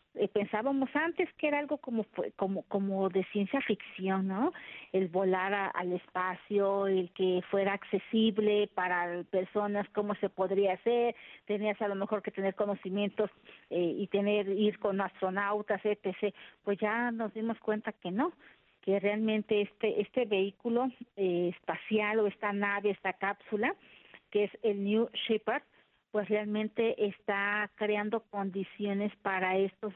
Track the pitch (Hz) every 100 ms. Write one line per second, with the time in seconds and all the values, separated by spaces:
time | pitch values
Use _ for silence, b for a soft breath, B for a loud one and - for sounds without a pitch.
0 | _ - 202 - 202 214 262 269 269 294
1 | 330 330 349 - 302 294 294 294 - 226
2 | 202 - - - 190 190 - 202 196 190
3 | 190 190 185 208 196 269 - 202 - -
4 | 190 190 190 190 311 - B B B 190
5 | 185 185 190 185 190 202 196 - 180 175
6 | - 185 185 185 - 202 196 196 196 190
7 | 175 - 185 180 - 202 196 196 - 214
8 | - 220 220 208 208 208 208 - 180 180
9 | 175 175 170 190 185 208 208 202 196 214
10 | 208 196 190 - 185 196 196 185 233 240
11 | 233 - B B - 208 214 196 208 196
12 | 202 208 196 - 196 190 202 196 185 196
13 | 202 - 214 - b b b 175 170 143
14 | 196 202 202 208 196 196 208 - 208 196
15 | 190 - 190 190 202 208 208 196 208 208
16 | 196 185 208 - B B - 202 214 226
17 | 240 226 214 220 226 220 - 214 214 -
18 | 180 190 349 - b b b b - 196
19 | 202 214 220 214 - 208 202 - 214 -
20 | 202 262 226 196 196 - 240 233 262 -
21 | - - 185 175 175 - - 165 - 214
22 | 208 220 208 - 208 202 202 202 202 196
23 | 190 - 196 202 - 208 254 403 b b
24 | b b _ 208 202 - 226 202 202 214
25 | 233 - - 220 - 277 _ _ _ _
26 | _ 208 196 208 208 214 214 - 226 -
27 | 208 - - 196 202 208 208 - 214 208
28 | 208 220 - 202 196 190 185 - 202 196
29 | 208 - 202 190 185 190 196 - 214